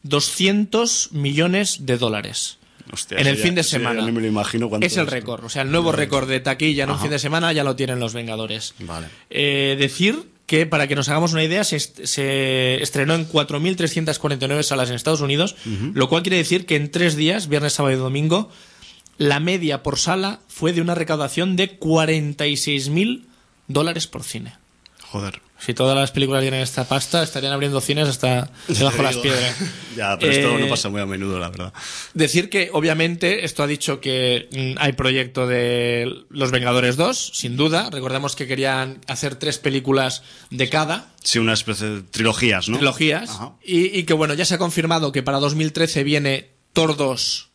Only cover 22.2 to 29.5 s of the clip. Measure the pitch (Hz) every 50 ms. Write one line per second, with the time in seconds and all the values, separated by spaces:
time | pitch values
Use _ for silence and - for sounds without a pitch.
22.2 | 147 147 143 - 147 147 143 135 - 151 147 139 131 143 147 170 208 233 247 262
23.2 | - - _ _ _ _ _ _ _ - 135 143 156 170 165 170 - - - 127
24.2 | 123 - - 113 117 120 - - _ _ _ _ _ - _ - - - - 101
25.2 | 101 98 92 - _ _ _ - - - 117 - 131 135 135 139 139 127 - 147
26.2 | 139 135 135 135 135 135 131 131 131 127 - - 123 - 135 139 - - - 170
27.2 | 156 - - 139 131 139 139 139 143 143 139 135 131 - 143 151 156 143 127 -
28.2 | - 127 127 123 131 - - - - - 147 104 135 139 117 120 135 131 127 123
29.2 | - 139 131 127 123 123